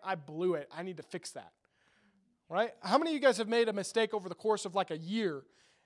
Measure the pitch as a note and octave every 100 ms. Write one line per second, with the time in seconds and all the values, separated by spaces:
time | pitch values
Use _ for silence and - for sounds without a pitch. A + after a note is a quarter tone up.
0 | F#3+ F3+ C#3 D#3 F3+ D#3+ C#3+ D#3 F#3 D#3+
1 | - F3 - A#2+ E2+ _ _ _ _ _
2 | _ _ _ _ - F3 A3+ - F3+ C4
3 | E4 D4 C4+ A3 G#3+ A#3 A3 G3+ F3+ A3+
4 | A3 G#3+ F3+ F3 G#3+ G#3 G3 F#3+ F3+ D#3+
5 | E3 A3 G3 C#3 - _ _ _